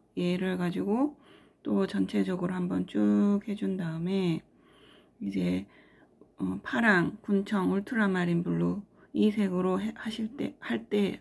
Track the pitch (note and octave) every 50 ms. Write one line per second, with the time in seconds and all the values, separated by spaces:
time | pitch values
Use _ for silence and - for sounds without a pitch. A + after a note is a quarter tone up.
0 | _ _ - F#3 F3 F3 F3+ F3+ F#3+ F#3 F#3 F3+ F3+ E3+ F#3 F#3 F#3+ G3 G#3+ B3
1 | C#4+ D4 - - - - - - - - _ _ - - - G2 G2 - - -
2 | - - - G#3 G3 F#3+ F#3 F3 F3 F3+ F#3 F#3 F3+ F3+ F#3 F#3 F3+ - - G#3
3 | G#3 G#3 G#3 G#3 G#3 G3+ G3+ G3+ - A3 G3+ G#3 G3+ F#3+ F#3+ F#3+ F3 D#3+ D#3+ E3
4 | E3+ F#3 G3 G3 F#3 F3 D#3+ - - _ _ _ _ _ - - - - - -
5 | - _ _ - G2+ G2 F#2+ F#2+ F2+ F2+ F#2 F#2 G2+ - - - - - - -
6 | - _ _ - - - _ - - F3+ F#3+ G3 - - - A#3+ A#3 A3 G3 F3
7 | E3+ - - - - - G3+ G3 G3+ - G#3+ G3 F3+ F3+ F#3 G3 G3+ - B3+ A3+
8 | G#3 G3 F#3 F3+ F3+ F3 E3+ E3+ F3 E3+ E3+ E3 E3+ F3 F3+ G3+ - - _ -
9 | - _ - G#3 G#3 G#3+ G#3 G#3+ G3+ F#3 F3+ F#3 F3+ F#3 F#3 F#3+ G3+ A3 A3 -
10 | - A3+ G#3+ - A3 A3 - - - - - - - - A#3+ A3 - - G#3 G#3
11 | G3+ F#3 - -